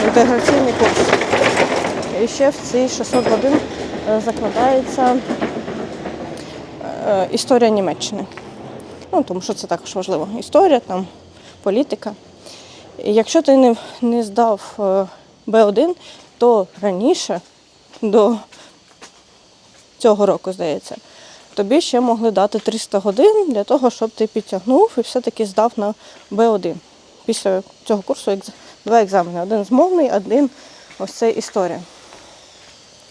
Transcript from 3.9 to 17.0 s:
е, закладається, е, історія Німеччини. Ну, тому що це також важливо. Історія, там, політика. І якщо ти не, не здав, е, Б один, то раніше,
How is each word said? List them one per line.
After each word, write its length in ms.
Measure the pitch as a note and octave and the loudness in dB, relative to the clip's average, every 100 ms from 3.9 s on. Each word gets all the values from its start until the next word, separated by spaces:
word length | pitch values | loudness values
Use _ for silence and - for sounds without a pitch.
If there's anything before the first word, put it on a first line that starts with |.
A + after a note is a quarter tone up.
| - G#3 | -6 -2
е, 100 | A3 | -2
закладається, 920 | A3 G#3+ A3+ A3 B3+ C4 C4 - B3+ B3 - A#3+ - - - - - - - - - - - - - - - - - | -2 -4 -4 0 2 2 0 0 2 0 -2 -6 -6 -6 -10 -10 -10 -10 -12 -10 -12 -12 -14 -16 -16 -14 -12 -6 -2
е, 200 | G3 F3+ | 0 0
історія 380 | A#3 - A#3+ A3+ | -4 2 4 4
Німеччини. 560 | G#3 F3+ D#3 - G3+ G3 - - - - - - - - | 2 -2 -4 -8 -8 -12 -14 -18 -18 -16 -16 -18 -20 -4
Ну, 100 | F4+ | -2
тому 180 | - F#3 | -2 -6
що 140 | - | -6
це 120 | G3+ G3+ | -8 -6
також 280 | E3+ - | -6 -6
важливо. 340 | G3 F#3 E3 F3+ A3+ | -8 -4 -4 -4 -8
Історія, 420 | - D4 F#4 B3 | 2 4 6 2
там, 260 | - F#3 F#3 - - - - - | 0 -6 -6 -14 -20 -20 -20 -8
політика. 500 | G3+ G#3+ C#4+ G#3+ G#3+ G3+ - - - - - - - - | -2 0 -2 -6 -8 -14 -20 -20 -20 -20 -20 -20 -20 -8
І 100 | - | 0
якщо 280 | G#3+ A3 E4 | 2 2 2
ти 140 | D4+ C4+ | 6 6
не, 200 | B3 A#3 - - | 6 2 -6 -4
не 200 | A#3+ A#3 | -2 0
здав, 380 | G#3+ G3+ A3+ G3+ - - | -2 0 0 0 -6 -4
е, 280 | G3 G3 F#3+ - _ _ - | 0 0 -2 -10 _ _ 0
Б 180 | A3 | 4
один, 300 | G#3 G3+ E4 F4+ - - - _ | 4 4 0 -2 -12 -20 -20 _
то 280 | A#3+ A3 F#3 - | 4 4 0 -4
раніше, 580 | G3+ F3+ | -4 0